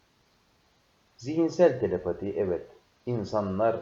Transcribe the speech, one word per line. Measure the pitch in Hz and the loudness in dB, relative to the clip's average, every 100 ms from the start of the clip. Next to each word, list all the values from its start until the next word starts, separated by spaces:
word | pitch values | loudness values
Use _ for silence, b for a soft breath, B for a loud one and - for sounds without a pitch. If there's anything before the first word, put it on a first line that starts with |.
| _ _ _ _ _ _ _ _ _ _ _ _ | _ _ _ _ _ _ _ _ _ _ _ _
Zihinsel | 120 160 165 156 180 123 | -6 0 0 6 4 4
telepati, | 104 90 90 85 101 - | -2 -2 -4 -4 -4 -2
evet, | 95 85 - - _ _ - | -2 -2 -6 -20 _ _ -6
insanlar | 120 98 107 98 95 113 - | -6 -2 -2 -2 0 0 0